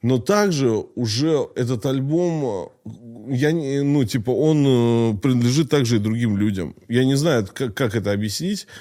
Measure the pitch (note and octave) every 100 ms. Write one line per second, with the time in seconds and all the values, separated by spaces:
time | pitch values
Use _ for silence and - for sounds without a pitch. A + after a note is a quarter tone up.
0 | A#2 B2+ - G#3 G#3 D3+ C3 A2 - -
1 | A#2 G#2+ D#3 D3 - - A#2+ B2+ C#3 C3+
2 | C3+ D#3+ F3 D#3+ C3 G2 D2+ _ G#2+ A2+
3 | A#2 A2+ A2 B2+ D3 E3+ C#3 C#3 C#3+ D3
4 | A#2+ B2 G#2 B2 D#3 D3+ C#3 B2 A#2 A#2
5 | A2+ G2+ C#3 B2+ A#2+ C#3 C#3+ D3 A#2 A#2
6 | G#2+ A2+ A#2 G2+ G#2+ F#2+ D#2 - - A#2
7 | C3 C#3 E3 B2+ G2 - C3 - B2+ A2
8 | G2 G2+ A2 - E3+ G3+ - -